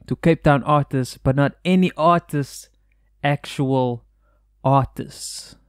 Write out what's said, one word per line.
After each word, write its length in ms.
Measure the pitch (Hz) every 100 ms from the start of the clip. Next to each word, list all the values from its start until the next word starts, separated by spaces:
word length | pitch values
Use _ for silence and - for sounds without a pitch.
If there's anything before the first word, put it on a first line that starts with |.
| -
to 100 | 131
Cape 260 | 170 165
Town 200 | 156 139
artists, 540 | 139 147 139 135 123 -
but 180 | 139 135
not 180 | 139 -
any 280 | 180 185 180 -
artists, 720 | 165 170 - 147 135 - - _ _ _ _ _
actual 840 | 143 143 - - 131 131 127 120 _ _ _ _ _ _
artists. 920 | 135 135 127 - - - - - - -